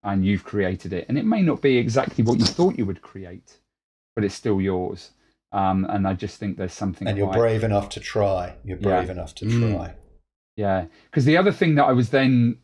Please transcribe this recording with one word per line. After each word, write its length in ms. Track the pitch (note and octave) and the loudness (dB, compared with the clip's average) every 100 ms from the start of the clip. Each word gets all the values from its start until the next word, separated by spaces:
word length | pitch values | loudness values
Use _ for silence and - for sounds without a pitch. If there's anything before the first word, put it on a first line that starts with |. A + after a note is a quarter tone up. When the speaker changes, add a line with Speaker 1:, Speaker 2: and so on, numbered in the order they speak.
Speaker 1:
and 220 | G2+ G2 F#2+ | -2 0 2
you've 180 | G2+ | 0
created 500 | - G#2 F#2+ F#2+ F2+ | -2 -2 -2 -2 -6
it. 120 | F2+ - | -8 -2
And 80 | C#3 | -2
it 80 | A3 | 0
may 160 | A3+ | 2
not 200 | F3 A#2+ | 2 2
be 160 | C#3 B2+ | 2 2
exactly 460 | A#2 A#2 - - | 2 0 -2 0
what 160 | A#2 A#2 | 2 2
you 60 | A2+ | 0
thought 320 | - F3+ - | 2 0 2
you 80 | G2+ | -6
would 160 | F#2 | -6
create, 560 | - G2 F#2 F2+ _ _ _ _ _ _ _ - | -12 -18 -16 -18 _ _ _ _ _ _ _ -4
but 80 | |
it's 120 | G2+ - | -4 -2
still 260 | A#2+ G2 | -2 0
yours. 500 | F#2+ F#2 F2+ G2 - _ _ _ _ | 0 -2 -4 -8 -16 _ _ _ _
Um, 340 | G2+ F#2+ F#2+ F#2+ | -2 0 0 0
and 160 | G2+ F#2+ | -2 0
I 80 | |
just 240 | F#2 G#2+ - | -2 -6 -8
think 200 | G#2 E2+ | -8 -6
there's 160 | F#2 | -8
something 340 | - G2+ F2 F#2 | -6 -8 -6 -4
Speaker 2:
And 100 | G2 | -2
you're 100 | G2 | 0
Speaker 1:
quite 100 | G#2 | 2
Speaker 2:
brave 240 | A#2 A2 | 2 2
enough 240 | A2 G2+ G2 | 0 0 -2
to 100 | - | -10
try. 540 | - A2 G2+ F#2+ F2+ - G2 | -6 -2 0 0 -4 -12 -12
You're 120 | F2+ | -4
Speaker 1:
Yeah. 200 | G2 F#2 | 0 0
Speaker 2:
brave 120 | F2 | -2
enough 240 | F2+ D#2+ - | -8 -10 -8
to 100 | G#2 | -2
Speaker 3:
Mm. 260 | A#2 A2+ | 0 2
Speaker 2:
try. 200 | F#2+ E2 - - _ _ _ _ - | 0 -6 -14 -20 _ _ _ _ -6
Speaker 1:
Yeah, 300 | G2+ F#2+ F2 _ _ | -2 0 -2 _ _
'cause 120 | - C3 | 0 4
the 120 | D#3+ | 4
other 140 | G3 | 4
thing 220 | - E3+ D3 | 2 2 4
that 100 | C3+ | 4
I 80 | |
was 160 | B2+ A#2 | 2 2
then 480 | C#3 C3 B2+ A#2 A#2+ | 2 4 4 2 0